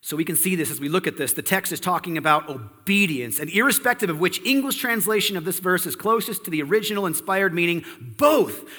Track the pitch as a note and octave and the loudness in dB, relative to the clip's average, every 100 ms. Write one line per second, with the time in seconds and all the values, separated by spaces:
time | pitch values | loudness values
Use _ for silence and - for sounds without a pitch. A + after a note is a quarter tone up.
0 | - D3+ E3 E3 F#3+ F#3 D3+ D#3+ C#3+ F3 | -6 -4 0 0 2 2 0 -2 -2 0
1 | F3+ - C3+ - - F#3+ - F3+ - E3+ | 0 -4 -4 -2 0 0 0 -4 -2 -2
2 | F3 D#3+ D3+ D3+ D#3 C3+ G#2+ - - G3+ | -2 -2 4 4 2 -10 -12 -12 0 2
3 | G3+ C#3+ A#2+ - D3+ G3 A#3+ A3 B3+ A#3+ | 2 0 -4 -4 -2 2 2 2 2 0
4 | G3 D#3 F3 - - C4+ C4+ - B3 A3+ | 0 0 0 0 0 0 0 -4 -2 0
5 | G3 G#3+ - G3 E3 F3+ F#3 F3+ F3+ - | 2 0 0 -2 -4 -4 0 0 0 -4
6 | G#3+ A3+ A3+ G#3+ - D#3+ C#3+ G#3 G#3+ G#3 | 0 0 0 -6 -4 -2 2 2 2 -2
7 | G3 D#3+ F3+ F#3+ G3 E3+ F3 E3+ - - | 0 -2 0 2 2 2 0 0 -4 -14
8 | B2 A2+ D4 D4+ F#3 - - | -16 2 4 6 2 -2 -14